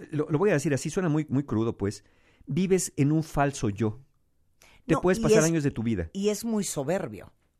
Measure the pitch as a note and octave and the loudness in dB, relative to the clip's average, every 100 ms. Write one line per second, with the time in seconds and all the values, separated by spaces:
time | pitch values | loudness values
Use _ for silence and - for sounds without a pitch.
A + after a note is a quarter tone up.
0 | - D3 D3 D3 G#3 D#3 D3+ C3 D#3+ G3 | -6 -4 -2 2 4 2 2 -2 -2 -2
1 | F3+ D3+ D3+ B2+ C#3+ G#2+ A2+ G#2 G2 - | 0 0 0 -2 0 0 -2 -2 -4 -4
2 | - _ _ _ - D3 F#3+ F#3 - - | -14 _ _ _ -6 -2 2 2 0 0
3 | C#3+ D#3 D#3 D#3 C#3+ C#3 A2 G2 G#2+ G#2+ | 2 2 0 0 0 0 -4 0 -2 -4
4 | - _ _ _ _ _ - - - - | -14 _ _ _ _ _ -20 -14 0 2
5 | F3+ G#3+ D3+ D3 D#3+ E3 C#3+ - A2+ G2+ | 2 2 4 6 6 2 0 -2 -2 -2
6 | E2 G3 G3+ G#3 A#3 G#3+ F#3+ - C3+ F#3+ | -4 -4 -2 -2 -2 -2 -2 -4 -4 -4
7 | D#3 G#2 - _ _ | -4 -10 -18 _ _